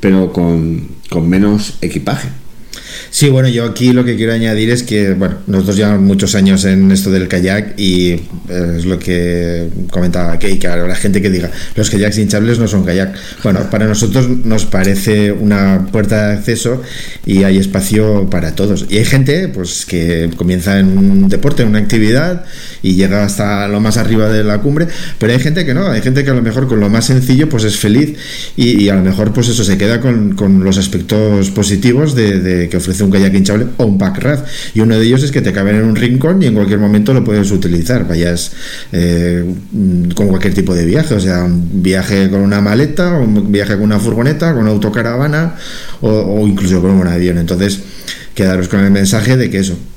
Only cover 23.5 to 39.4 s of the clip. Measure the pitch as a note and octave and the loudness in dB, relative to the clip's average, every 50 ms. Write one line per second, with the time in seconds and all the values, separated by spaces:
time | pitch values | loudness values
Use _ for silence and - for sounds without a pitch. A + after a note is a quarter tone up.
23.5 | G#2 G2+ G2+ G2+ G#2 G#2 G#2+ A2 A2 A#2 A2 - A2+ G#2+ G#2+ G#2+ A2 G#2+ G#2 G#2+ | -2 -2 -2 -2 -2 0 0 2 2 2 2 2 2 2 2 2 2 2 2 2
24.5 | G#2 G#2+ G#2 C#3+ C#3+ D3+ E3+ E3 - - - - - - A2 G#2+ A#2+ B2+ C3 D#3 | 0 0 0 0 0 0 0 -2 -2 -6 -6 -6 -4 -2 0 2 2 2 2 0
25.5 | D#3 F#3 F3 - B2+ B2+ - F#3+ C3+ A2 G#2 C3 C3 C#3 C#3 C#3 C3 B2+ A#2+ A2+ | -2 0 -2 -2 -2 -2 0 0 -2 -2 0 0 0 0 0 0 0 0 0 0
26.5 | G#2+ B2+ C3 C3 B2 G#2+ G#2 G2+ G#2 A2+ A#2+ - C3 C3 B2+ - C3 B2+ D#3 D#3 | 0 -2 0 0 0 0 2 2 2 0 2 2 2 2 2 2 2 2 2 2
27.5 | - A2+ G#2+ G#2+ G2+ - - A2 G#2 B2+ D3+ D3+ D3+ - - - - - - - | 0 0 0 0 -2 -2 0 2 2 2 2 0 -2 -10 -12 -14 -14 -12 -12 -10
28.5 | - - B2+ A#2 A2+ G2+ G2+ G2+ G2+ F#2+ F#2 F#2+ F#2+ F#2+ G#2+ G#2+ G#2+ C3+ A#2+ A2+ | -4 -2 0 2 2 2 2 2 2 2 2 0 0 0 0 0 0 0 0 0
29.5 | A#2 G2+ G2+ F#2 F#2+ F#2 G2+ G#2 A#2 A#2 B2 C3 A#2+ A2+ G#2 G2+ G2 F#2+ G#2 G2 | 0 0 0 0 0 0 0 0 0 0 0 0 0 0 0 0 -2 0 2 2
30.5 | G2 F#2+ F#2 F#2+ F#2+ G2 F#2+ F#2+ - F2+ E2 - A2 G#2+ G#2+ G#2+ G#2 G2+ G2 G2 | 4 4 4 2 0 0 0 -2 -2 -6 -4 -2 0 0 2 2 2 2 0 0
31.5 | - G#2+ G2+ F#2+ G#2 F#2+ G2 B2 A#2+ C3 D3+ D#3 C3+ B2+ A2 G#2 G2 F#2+ F2+ F#2 | 0 -2 -2 0 0 0 2 2 2 2 2 0 0 2 2 2 2 0 0 0
32.5 | F#2 F2 F2 E2+ F2 F2+ E2+ F#2 F#2 F#2+ G#2 F#2+ F#2+ F#2+ G2 F#2+ G2 G2 F#2+ G2 | 0 0 -2 -2 -2 -4 -2 -2 -2 0 0 2 4 4 2 4 4 2 2 2
33.5 | G2+ G#2+ A#2+ B2 - - B2+ G#2+ G2+ F#2+ G2 F#2+ F#2+ - - B2+ D3 C3+ C3+ - | 0 0 -2 -2 -2 -2 0 0 2 0 0 -2 -2 -2 -2 -2 -2 -2 -4 -6
34.5 | - - - - - G#2+ A2 A2+ A2+ A2 A2 A2+ B2 C3+ C3+ C#3 C3+ C#3+ C3 G2+ | -8 -8 -10 -4 0 2 2 4 4 4 4 4 4 2 2 0 -2 -2 -2 -2
35.5 | F#2+ G2+ G2 G2 G#2 G#2+ A2 A2+ G#2+ G#2 B2 A#2+ B2 C3 C3 D#3 F3+ F#3+ F3+ C3+ | -2 0 0 0 2 2 2 2 0 0 0 0 0 2 2 2 2 2 2 2
36.5 | A2 G#2+ G#2 F#2+ G#2 G2+ G#2 G2+ G#2 G#2 G#2 G#2 C3 C3 G#2+ - G#2 G#2 G2+ F#2 | 2 2 2 2 2 0 2 2 2 2 2 2 2 2 2 2 2 0 2 2
37.5 | G2+ F#2 - E2+ F2 E2+ E2 E2+ B2 A#2+ F#2+ D#2 E2+ E2 E2+ F2 F2 E2+ - - | 0 0 0 0 0 0 0 0 0 -2 0 0 0 0 0 0 0 -2 -4 -6
38.5 | - - - - - - - - - F2 F2 F2 E2+ E2+ E2+ F2 F2 F2 | -10 -10 -12 -12 -12 -14 -12 -6 -4 -2 0 0 0 0 0 0 -2 -2